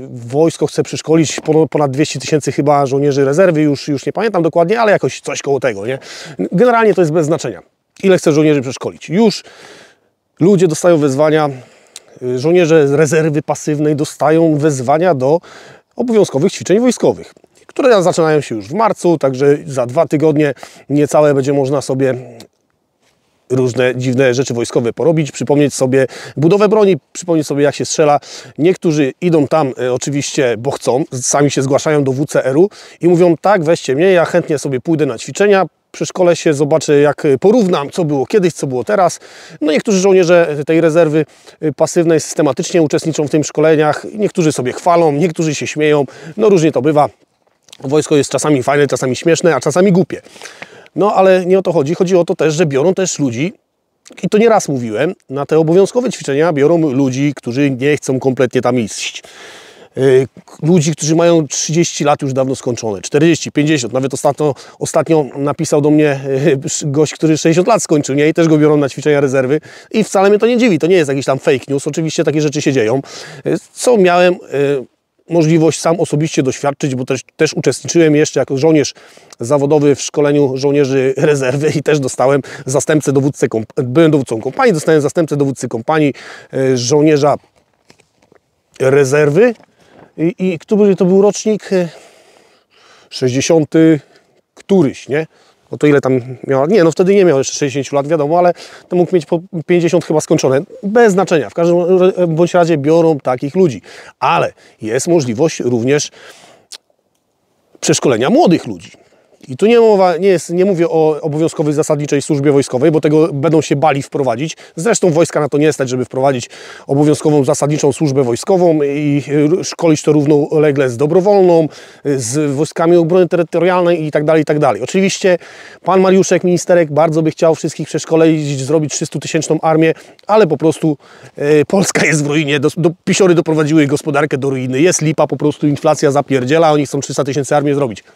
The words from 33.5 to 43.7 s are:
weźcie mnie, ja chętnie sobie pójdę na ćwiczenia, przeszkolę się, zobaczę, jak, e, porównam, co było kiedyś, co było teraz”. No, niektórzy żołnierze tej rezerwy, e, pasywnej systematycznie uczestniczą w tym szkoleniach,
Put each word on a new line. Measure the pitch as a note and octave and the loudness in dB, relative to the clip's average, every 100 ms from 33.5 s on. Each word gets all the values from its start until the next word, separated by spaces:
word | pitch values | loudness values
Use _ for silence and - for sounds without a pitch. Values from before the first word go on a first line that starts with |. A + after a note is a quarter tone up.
| G3+ | 0
weźcie | D3+ E3+ - | 0 -2 -2
mnie, | C3+ F#3+ | 0 2
ja | F3+ | 2
chętnie | D#3 F3 - D3 | 2 0 -2 -4
sobie | D3+ B2+ | -4 -4
pójdę | - D#3 C#3+ | -2 -2 -2
na | A2+ | -4
ćwiczenia, | - - G#3 G3 D#3+ _ _ | -8 0 2 2 0 _ _
przeszkolę | - E3 - F3 E3 | -10 -6 0 0 2
się, | E3 | 0
zobaczę, | C#3+ D3 D#3 - C#3+ | 0 0 0 2 2
jak, | D3 - | 2 0
e, | D3+ C3+ | 0 2
porównam, | F#3+ B3 F#3 E3+ C#3+ | 2 2 2 -2 -4
co | - | -4
było | D#3 C#3+ A#2+ | -2 -2 0
kiedyś, | D3 F3 | 0 0
co | - C#3+ | -2 -6
było | B2+ | -4
teraz”. | A#2 G#3 F3 - - - - - | -2 0 0 -2 -16 -20 -20 -6
No, | D4+ | -2
niektórzy | C#4 - F#3+ | -2 0 0
żołnierze | G3 F#3+ E3 F3 E3 D3 D3 | 4 4 4 4 2 -2 -2
tej | E3 | 2
rezerwy, | E3 D#3+ D#3+ D#3 D3 _ - - | 2 2 2 0 -2 _ -20 -8
e, | D#3 | -6
pasywnej | - D#3+ F3+ E3 D#3+ | -2 -2 0 2 0
systematycznie | - - D3+ C3 E3+ F3+ | -2 -2 -2 -2 -2 0
uczestniczą | D3+ E3 E3 D3+ D3 | 0 -2 -4 -4 -2
w | |
tym | D#3 | -2
szkoleniach, | C#3 - D#3 | -2 0 2